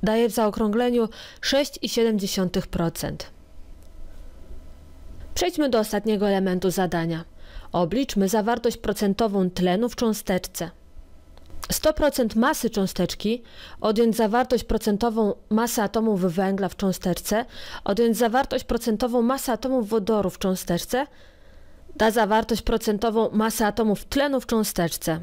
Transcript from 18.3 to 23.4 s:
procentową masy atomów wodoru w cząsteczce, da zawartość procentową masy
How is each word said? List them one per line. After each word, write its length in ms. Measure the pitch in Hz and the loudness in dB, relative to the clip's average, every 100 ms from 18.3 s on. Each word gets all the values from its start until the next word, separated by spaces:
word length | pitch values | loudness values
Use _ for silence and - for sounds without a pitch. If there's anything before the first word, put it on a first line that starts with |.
| 240 277 254 | 2 0 -2
procentową 580 | - 233 240 208 247 247 | -2 -4 -2 0 0 2
masy 300 | 233 262 - | 2 0 -2
atomów 360 | 220 254 262 208 | -2 0 0 2
wodoru 420 | 226 196 220 190 | 0 2 2 0
w 80 | - | 0
cząsteczce, 680 | 196 185 - 175 - 247 285 - - - - - - - - - | -2 -2 0 -2 0 -4 -4 -8 -20 -20 -20 -20 -20 -20 -18 0
da 140 | 214 | 2
zawartość 520 | 220 208 214 220 220 | 4 4 2 2 -2
procentową 680 | - 226 - 208 226 220 220 | 0 0 0 0 2 2 2
masy 340 | 214 | 2